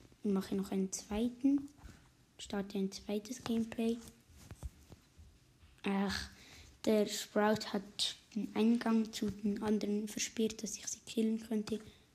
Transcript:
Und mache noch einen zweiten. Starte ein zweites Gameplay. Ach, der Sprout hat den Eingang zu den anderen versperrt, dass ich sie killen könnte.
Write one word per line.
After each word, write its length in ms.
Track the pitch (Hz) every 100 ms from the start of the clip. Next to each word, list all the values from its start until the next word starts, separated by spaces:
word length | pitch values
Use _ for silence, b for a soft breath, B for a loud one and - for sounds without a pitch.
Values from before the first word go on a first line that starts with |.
| B -
Und 80 | 208
mache 220 | 190 190
noch 160 | 196 196
einen 200 | 196 190
zweiten. 800 | - - 208 240 240 277 285 - - B B B _ _ -
Starte 400 | - 202 196 202
ein 120 | 190
zweites 540 | - - 208 208 254
Gameplay. 540 | - 226 226 - 226 233 - - - - - - - - - - - - - - _ _ - - 202
Ach, 400 | 196 196 - - B B B B B
der 220 | 226 214 208
Sprout 680 | - - 208 208 214 -
hat 440 | 208 196 - - - -
den 200 | 208 196
Eingang 560 | 214 226 233 226 226 220
zu 200 | - 208
den 320 | 202 214 202
anderen 440 | 214 214 202 208 214
versperrt, 560 | 226 - - 220 220
dass 140 | 202 -
ich 100 | -
sie 140 | - -
killen 340 | 233 220 220
könnte. 400 | - 220 214 214 B B B